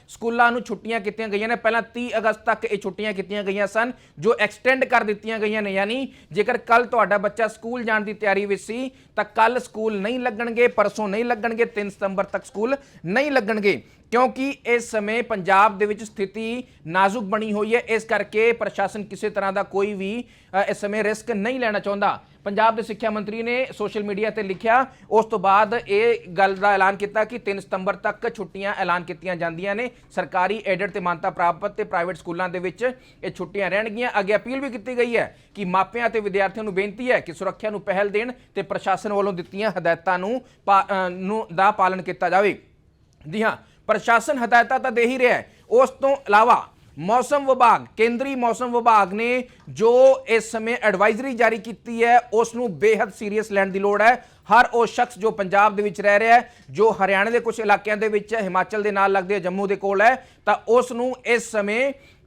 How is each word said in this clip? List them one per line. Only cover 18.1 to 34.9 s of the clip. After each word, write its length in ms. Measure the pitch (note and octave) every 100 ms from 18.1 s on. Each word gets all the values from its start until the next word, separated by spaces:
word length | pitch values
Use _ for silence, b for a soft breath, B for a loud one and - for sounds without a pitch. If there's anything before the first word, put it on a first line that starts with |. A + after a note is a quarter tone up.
| G#3 G3+ G#3+ A#3
ਪ੍ਰਸ਼ਾਸਨ 520 | A#3 G3+ G3 G3 G#3+
ਕਿਸੇ 260 | G3+ F#3+ G#3+
ਤਰ੍ਹਾਂ 220 | G3+ G3
ਦਾ 100 | G3
ਕੋਈ 320 | F#3+ G3 G#3
ਵੀ, 300 | G3 F#3+ A#3+ A#3+ b b F#3+ G3+
ਅ, 40 |
ਇਸ 60 | G3+
ਸਮੇਂ 280 | G3+ G#3+
ਰਿਸਕ 260 | G#3 G#3+ -
ਨਹੀਂ 300 | G#3 A3 C4
ਲੈਣਾ 180 | A#3 G3+
ਚਾਹੁੰਦਾ। 420 | G3+ G3+ G3 C3 b b
ਪੰਜਾਬ 320 | G3+ G3+ A3 A3
ਦੇ 60 |
ਸਿੱਖਿਆ 280 | G#3 G#3 A3+
ਮੰਤਰੀ 320 | G#3+ G#3 A3+
ਨੇ 240 | A#3 B3 B3+ F3
ਸੋਸ਼ਲ 240 | G#3 G#3+
ਮੀਡੀਆ 280 | G#3 G3 G#3+
ਤੇ 120 | G#3+
ਲਿਖਿਆ, 440 | G3 F#3 A3+ B3 B3+ B B
ਉਸ 140 | G#3+
ਤੋਂ 140 | A3 G#3+
ਬਾਅਦ 360 | F#3+ G3 G#3+ A#3+ A#3+
ਇਹ 300 | G3+ A#3 A3+ F3+
ਗੱਲ 280 | E3+ G3 F#3+
ਦਾ 160 | G3+
ਐਲਾਨ 240 | G3 F#3+ G3+
ਕੀਤਾ 280 | G3+ A3
ਕਿ 140 | G#3+ A#3+
ਤਿੰਨ 220 | G#3 G3
ਸਤੰਬਰ 360 | F#3+ F#3+ F#3+ F#3
ਤੱਕ 380 | G#3+ G3+ A#3
ਛੁੱਟੀਆਂ 400 | A#3 E3+ F#3+ G3 G3+
ਐਲਾਨ 240 | F3+ F3
ਕੀਤੀਆਂ 340 | E3+ E3 F#3 E3+
ਜਾਂਦੀਆਂ 380 | E3+ E3 G3
ਨੇ। 160 | G#3 B3 b b
ਸਰਕਾਰੀ, 480 | F#3 D#3+ F#3 F#3 F#3 G3
ਏਡਡ 240 | F3+ G3
ਤੇ 100 | G3
ਮਾਨਤਾ 300 | F3 E3+ F#3+
ਪ੍ਰਾਪਤ 420 | F3+ E3+ E3 G#3
ਤੇ 120 | G#3
ਪ੍ਰਾਈਵੇਟ 320 | G#3 F#3 F3 E3+
ਸਕੂਲਾਂ 320 | F3+ E3+ F#3
ਦੇ 100 | F3+
ਵਿੱਚ 340 | F3+ F3+ B3+ B3+ b b
ਇਹ 60 | F#3+
ਛੁੱਟੀਆਂ 400 | - F3 G3+ F#3
ਰਹਿਣਗੀਆਂ। 400 | G3 A3+ G#3+ B3 G#3
ਅੱਗੇ 160 | G3 G#3+
ਅਪੀਲ 240 | A3 C4+
ਵੀ 100 | C#4
ਕੀਤੀ 280 | A3+ B3